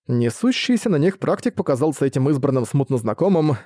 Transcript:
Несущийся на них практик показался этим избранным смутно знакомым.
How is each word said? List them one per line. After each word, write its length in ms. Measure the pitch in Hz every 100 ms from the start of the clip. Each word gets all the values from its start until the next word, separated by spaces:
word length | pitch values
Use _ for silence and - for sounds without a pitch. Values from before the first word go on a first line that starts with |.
| -
Несущийся 800 | 120 120 - 247 262 - 247 240
на 60 | 165
них 240 | 160 -
практик 340 | - 196 247 -
показался 500 | 180 135 156 143 139
этим 240 | 135 135
избранным 360 | 147 127 131 117
смутно 320 | 143 135 131
знакомым. 600 | 110 104 185 180 151 127